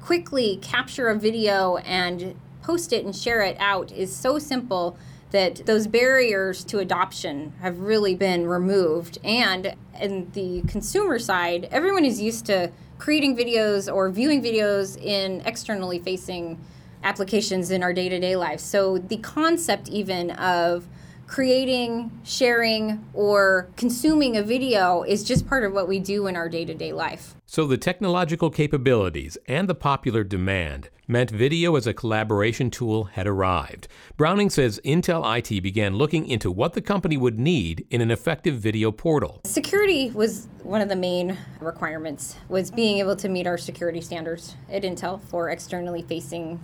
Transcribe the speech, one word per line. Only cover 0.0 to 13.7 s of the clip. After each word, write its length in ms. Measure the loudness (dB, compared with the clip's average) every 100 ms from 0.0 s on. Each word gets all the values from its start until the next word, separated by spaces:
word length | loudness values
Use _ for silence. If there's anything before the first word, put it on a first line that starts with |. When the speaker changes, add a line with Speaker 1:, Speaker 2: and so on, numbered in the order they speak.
Speaker 1:
quickly 560 | 0 0 0 0 0 0
capture 500 | -2 -2 -2 0 0
a 100 | 2
video 600 | 2 2 2 4 2 0
and 600 | 0 -2 0 -4 -8 -10 -18 -10
post 320 | -4 -2 0
it 100 | -2
and 140 | -2 -4
share 240 | 0 2
it 160 | 2 0
out 320 | 0 0 -2
is 220 | -6 -6
so 240 | -2 0 0
simple 600 | 0 -4 -2 -2 -2 -4 -16 -20 -2
that 340 | 2 2 0
those 220 | 2 2 4
barriers 800 | 4 6 6 4 2 0 -4
to 160 | -4 -4
adoption 720 | 0 0 0 -4 -8 -6 -10 -6
have 160 | -6 -4
really 360 | 0 2 2
been 320 | 2 2 2 0
removed. 680 | 2 2 4 4 2 -4 -8
And 500 | -2 2 2 0 -4 -8 -16 -8
in 320 | -6 -4 -6
the 280 | -6 -6 -4 -2
consumer 500 | -4 -2 0 2 0
side, 480 | 0 0 0 -2 -2
everyone 340 | 0 2 4
is 160 | 2 2
used 240 | -2 -4 0
to 240 | 0 0 -6 -20 -8
creating 400 | 0 2 2 0
videos 520 | 2 2 2